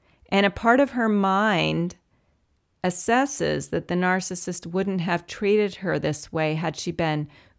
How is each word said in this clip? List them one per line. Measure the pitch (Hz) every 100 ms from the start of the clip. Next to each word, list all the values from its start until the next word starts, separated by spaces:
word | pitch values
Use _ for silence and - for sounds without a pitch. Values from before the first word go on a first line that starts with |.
| _ _ _
and | 196 202
a |
part | 190 233 254
of | 277
her | 247 226
mind | 208 196 190 214 180 156 156 175 - _ _ _ _ _ _ _ _
assesses | 185 180 - 240 277 - 160 151 139
that | 165 165
the |
narcissist | 180 180 185 185 180 - 175 170
wouldn't | 180 190 190
have | 170 175 175
treated | - 202 208 208 190
her | 190 156
this | 151 147 -
way | 165 156
had | 156 165 -
she | -
been | 165 165 151 151 - -